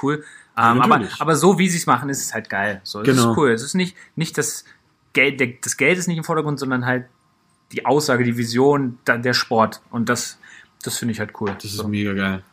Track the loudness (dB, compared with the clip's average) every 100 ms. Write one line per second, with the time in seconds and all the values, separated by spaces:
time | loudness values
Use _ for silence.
0 | -4 -4 -6 -20 -10 2 4 6 4 4
1 | 2 -2 0 4 4 4 2 0 2 0
2 | 0 -6 -6 -8 -6 -4 -4 -4 -10 -2
3 | 2 4 4 4 2 0 -2 -2 -2 -6
4 | -14 -8 -6 -4 -4 -6 -14 _ _ _
5 | _ 0 0 2 -2 -2 -8 -2 0 0
6 | -2 -4 -2 -2 -2 -4 -4 -2 -2 -4
7 | -6 _ _ _ _ _ _ -6 0 0
8 | 2 2 2 0 -2 2 4 4 0 -4
9 | -2 0 0 -2 0 2 2 -2 _ -4
10 | -2 -2 -4 -12 -20 -20 _ _ -8 -6
11 | -4 -4 -8 -6 -6 -6 -8 -8 -4 -2
12 | -2 -2 -2 -4 -8